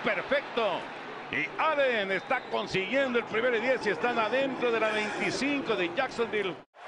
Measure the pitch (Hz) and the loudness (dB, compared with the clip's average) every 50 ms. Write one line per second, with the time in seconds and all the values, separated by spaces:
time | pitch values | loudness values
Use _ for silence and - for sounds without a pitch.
0 | - 240 214 180 165 - 254 285 277 - - - 226 202 170 147 - - - - | -2 -2 0 0 0 0 0 0 0 -2 -2 0 0 2 0 -2 -4 -6 -10 -10
1 | - - - - - - - 123 151 - - 208 262 311 311 285 277 262 247 220 | -12 -10 -10 -10 -8 -6 -4 -4 -4 -4 -2 0 0 2 2 4 2 2 2 2
2 | 196 190 190 185 - - 262 254 262 - - 226 214 175 - 190 190 190 226 269 | 0 0 0 -2 0 0 -2 -2 0 -2 -4 -4 -2 0 -2 -2 0 2 2 2
3 | 277 262 240 240 220 - 196 214 226 254 247 220 220 254 262 240 - 214 185 - | 2 2 2 0 -2 0 -2 0 2 2 2 2 2 2 2 2 2 0 0 2
4 | - 240 240 233 220 214 226 262 269 269 254 233 240 247 226 226 220 220 214 214 | 0 0 2 2 2 2 2 2 2 0 0 0 0 2 2 2 2 2 2 0
5 | 214 214 190 175 208 190 - - 247 277 285 277 247 - 226 185 180 170 170 - | 0 -2 -2 -2 -2 0 0 0 0 2 0 0 0 0 0 0 0 0 0 0
6 | 269 247 - - 233 220 214 214 202 190 165 - - - _ - - | -2 -2 0 -2 -2 0 0 -2 -2 -2 -4 -6 -12 -20 _ -18 -16